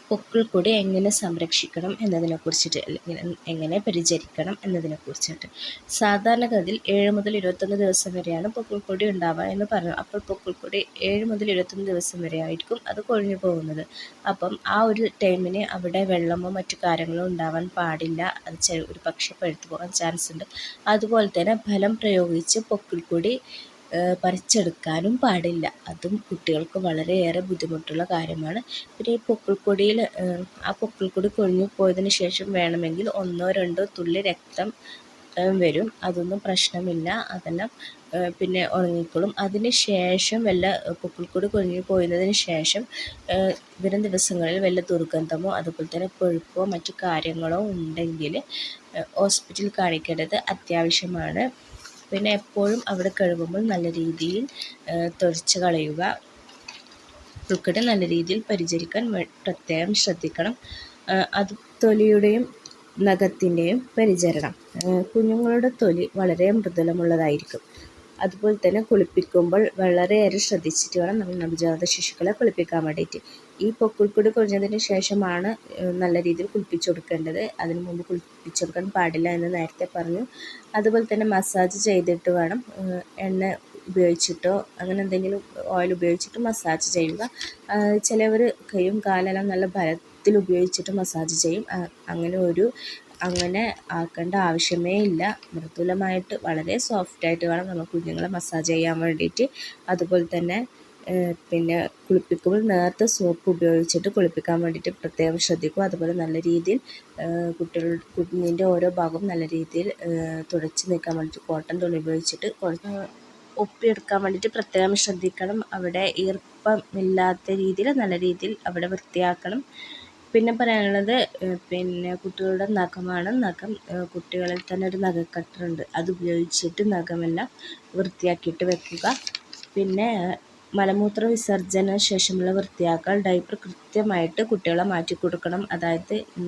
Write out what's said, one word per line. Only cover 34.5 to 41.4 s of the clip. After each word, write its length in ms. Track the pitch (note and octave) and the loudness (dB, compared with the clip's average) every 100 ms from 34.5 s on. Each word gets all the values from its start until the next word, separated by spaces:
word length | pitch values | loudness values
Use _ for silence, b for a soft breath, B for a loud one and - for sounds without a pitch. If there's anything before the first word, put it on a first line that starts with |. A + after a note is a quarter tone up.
| - G3 - B B B - - - | -6 -6 -6 B B B -20 -12 -2
ഏഹ്, 160 | F#3 F#3+ | 2 4
വരും. 300 | F3 D3+ D3+ - | 4 2 -2 -4
അതൊന്നും 380 | F3+ F3 F3 G3 | -4 -4 -4 -4
പ്രശ്നമില്ല, 680 | G3+ F#3 - F3 F#3 E3+ D#3+ G#3+ - | -2 0 0 -2 -4 -2 -2 -4 -6
അതെല്ലാം, 400 | F#3 D#3+ E3+ A3 - B B - | -10 -6 -6 -6 -10 B B -8
ഏഹ്, 180 | E3+ F3+ E3+ | -4 -4 -2
പിന്നെ 280 | F#3 F#3 F3 | -2 0 0
ഉണങ്ങിക്കോളും. 600 | F#3 F3+ E3+ E3+ E3 G3 - | 2 2 0 -2 0 -2 0
അതിന് 340 | G3 G3+ A#3 A#3+ | -2 0 2 2
ശേഷം 640 | - G3 F3+ F#3 - A3 | 2 2 2 2 2 0
വല്ല, 220 | A3+ F#3 F#3 F#3+ | 2 2 2 0
ഏഹ്, 140 | - E3 | -4 -8
പൊക്കിൾക്കൊടി 500 | F3 - F3 F#3 | -8 -8 -6 -2